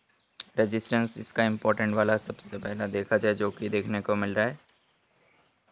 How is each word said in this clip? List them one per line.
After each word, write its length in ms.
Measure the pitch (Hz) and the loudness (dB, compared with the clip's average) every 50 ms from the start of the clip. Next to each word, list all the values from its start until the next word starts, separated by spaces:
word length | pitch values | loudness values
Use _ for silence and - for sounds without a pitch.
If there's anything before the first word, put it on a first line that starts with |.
| _ _ _ _ _ _ _ - - - _ - | _ _ _ _ _ _ _ -14 -14 -6 _ 0
resistance 600 | 110 104 107 113 - - 123 117 117 113 - - | 0 2 0 -2 -2 0 0 0 0 0 -4 -8
इसका 260 | 107 - - - 113 | -10 -4 0 2 2
important 500 | 110 107 107 - 110 107 107 110 107 104 | 2 2 2 2 0 2 2 0 0 2
वाला 220 | 107 107 104 107 107 | 2 4 4 2 2
सबसे 400 | - - - - - - - 101 | 0 -4 -10 -12 -14 -12 -12 -10
पहला 280 | 98 104 104 104 110 101 | -8 -8 -6 -4 -4 -2
देखा 280 | 98 101 98 - 113 | -2 -2 0 2 2
जाए 180 | 107 104 110 104 | 2 4 2 2
जो 160 | 101 104 101 | 2 0 -2
कि 180 | 98 - 110 104 | -2 -4 -4 -2
देखने 320 | 107 104 101 110 107 104 | 0 0 0 0 -2 -4
को 140 | 98 - 107 | -2 0 0
मिल 180 | 104 101 101 101 | 0 0 0 0
रहा 120 | 107 107 | 0 0
है 120 | 120 139 147 - _ _ _ _ _ _ _ _ _ _ _ _ _ _ _ _ _ _ _ _ _ | 0 -2 -6 -14 _ _ _ _ _ _ _ _ _ _ _ _ _ _ _ _ _ _ _ _ _